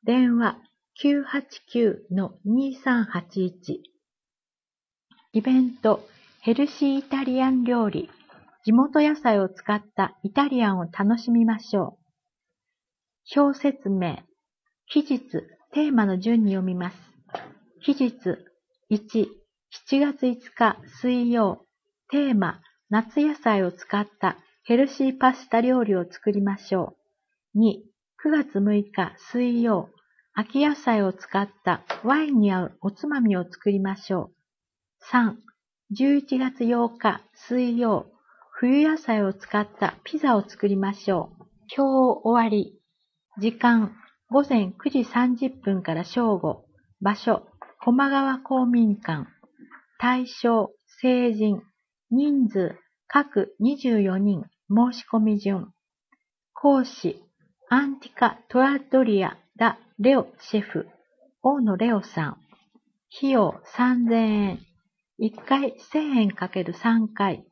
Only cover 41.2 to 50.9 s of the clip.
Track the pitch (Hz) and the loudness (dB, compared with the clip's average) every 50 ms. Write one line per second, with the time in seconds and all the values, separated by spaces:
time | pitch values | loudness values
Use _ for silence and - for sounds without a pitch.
41.2 | - - - _ - _ _ _ _ _ - - 277 269 269 262 262 254 - - | -2 -6 -12 _ -20 _ _ _ _ _ -4 -2 0 2 4 4 4 4 2 0
42.2 | - 226 233 240 233 226 208 208 196 - - _ _ _ _ _ _ _ _ _ | 0 2 2 2 2 2 0 0 -2 -2 -8 _ _ _ _ _ _ _ _ _
43.2 | _ _ _ - 196 226 226 - - 240 240 226 220 196 - - - _ _ _ | _ _ _ -4 -4 -4 -4 0 2 2 2 2 0 -2 -6 -14 -20 _ _ _
44.2 | _ _ 226 277 285 285 277 226 202 185 - - - 294 - 269 233 - - 240 | _ _ 0 0 0 2 0 0 0 -2 -6 -6 -8 -2 -2 -2 -2 0 -2 0
45.2 | 247 254 247 240 277 262 262 - - 202 196 190 185 - 165 160 180 - - 247 | 0 0 0 -2 -4 -6 -6 -6 -4 -2 -2 -2 -2 -4 -6 -6 -6 -6 -4 -2
46.2 | 240 226 208 180 170 160 - - _ _ _ _ _ _ _ _ 196 196 202 - | 0 0 0 0 -2 -4 -6 -6 _ _ _ _ _ _ _ _ -4 -4 -4 -2
47.2 | - - 214 - - _ _ _ - - _ _ - - 240 262 277 277 277 277 | -2 -2 -2 -2 -4 _ _ _ -20 -20 _ _ 0 0 2 2 2 2 0 0
48.2 | 269 269 262 262 269 - 269 262 254 240 240 240 233 214 202 208 - - 160 151 | 0 0 -2 -4 -6 -4 -2 0 0 2 2 2 2 2 0 -2 -4 -6 -6 -6
49.2 | 135 - _ _ _ _ _ _ - - - - _ _ _ _ - 240 254 254 | -8 -12 _ _ _ _ _ _ -20 -20 -20 -20 _ _ _ _ -2 -2 0 0
50.2 | 254 240 - - - 233 233 226 202 - - _ _ _ | -4 -6 -10 -4 0 2 2 2 0 -2 -6 _ _ _